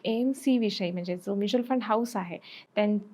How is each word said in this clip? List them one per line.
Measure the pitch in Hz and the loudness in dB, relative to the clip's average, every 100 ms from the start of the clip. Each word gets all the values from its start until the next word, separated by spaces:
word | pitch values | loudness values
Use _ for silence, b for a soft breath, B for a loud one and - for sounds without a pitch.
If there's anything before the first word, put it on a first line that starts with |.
| - | -4
एएमसी | 226 254 269 277 247 | 0 0 0 2 4
विषयी, | 214 202 180 | 2 0 -4
म्हणजे | 180 180 180 | -4 -4 -4
जो | 196 202 | -2 -2
म्युच्युअल | 208 247 | 2 0
फंड | 247 254 | 2 0
हाऊस | 208 220 233 214 | 2 0 0 -4
आहे, | 180 175 B B B - | -6 -10 B B B 0
त्यां-, | 208 208 - | 2 0 -4